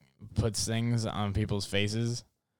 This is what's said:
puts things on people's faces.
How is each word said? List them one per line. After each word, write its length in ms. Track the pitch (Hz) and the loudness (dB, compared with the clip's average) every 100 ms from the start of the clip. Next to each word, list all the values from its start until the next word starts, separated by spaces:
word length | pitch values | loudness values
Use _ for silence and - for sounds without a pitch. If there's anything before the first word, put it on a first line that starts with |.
| - _ 107 - | -20 _ -6 0
puts 280 | 113 101 | 0 0
things 400 | - 113 117 120 | 0 0 2 2
on 280 | 110 - 104 | 0 -2 0
people's 340 | 98 104 101 - | 0 0 0 0
faces. 560 | 98 104 110 117 120 - _ _ _ | 2 2 2 -2 -2 -8 _ _ _